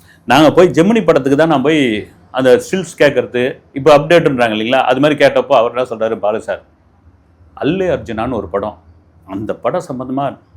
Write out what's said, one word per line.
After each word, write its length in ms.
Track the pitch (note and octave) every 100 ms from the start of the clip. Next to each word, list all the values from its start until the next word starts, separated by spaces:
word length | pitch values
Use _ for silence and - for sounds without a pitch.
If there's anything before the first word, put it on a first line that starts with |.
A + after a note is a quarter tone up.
| _ _ -
நாங்க 260 | B2+ D#3
போய் 160 | - F#3
ஜெமினி 380 | C#3 F3+ A3+ E3+
படத்துக்கு 320 | D3+ C3+ C#3
தான் 100 | E3
நான் 140 | D3
போய் 460 | C3 D#3+ C3 G#2+ F#2 _ _ -
அந்த 240 | C3 B2 -
ஸ்டில்ஸ் 280 | F#3+ F3+ -
கேட்கறது, 600 | D3 C3 A2 B2 B2 - _
இப்ப 240 | C#3 C3+ C#3+
அப்டேட்ன்றாங்க 560 | D3+ E3+ E3 C3 A#2+
இல்லைங்களா? 220 | G#2+ A2 C3
அது 240 | A#2+ C3
மாதிரி 260 | D3 D3 C#3
கேட்டப்போ 280 | B2+ B2
அவர் 220 | C3+ A#2 A#2+
என்ன 80 | B2+
சொல்றாரு 260 | A2+ A2 A2
பாலு 260 | G2+ G#2+
சார், 220 | - F2+ - _ _ _ _ _ _ _ _ -
அல்லு 380 | B2+ F#3 F#3 C3
அர்ஜுனான்னு 340 | A2+ A2 A#2+
ஒரு 160 | A#2+ F2
படம், 300 | G2+ G#2 G#2 _ _ _ _ -
அந்த 300 | G2 G#2+ F2+
படம் 260 | A#2 F3 -
சம்பந்தமா 500 | B2+ C3 C3 C#3 - _